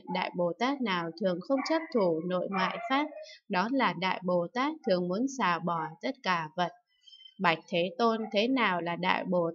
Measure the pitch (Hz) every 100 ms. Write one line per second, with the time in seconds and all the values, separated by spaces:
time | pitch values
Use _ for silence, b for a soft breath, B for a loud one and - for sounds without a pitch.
0 | - 185 - 170 175 170 247 285 233 180
1 | 170 - 196 180 185 269 269 320 320 247
2 | 185 160 175 180 175 190 185 175 - 269
3 | 302 - B B - 190 202 269 220 170
4 | 185 - 175 180 170 240 277 320 - 180
5 | 180 185 269 269 190 170 170 170 156 160
6 | 247 262 190 175 156 156 175 - _ B
7 | B B B - 185 160 - 175 175 -
8 | 233 226 220 214 233 269 214 180 170 170
9 | 180 - - 180 170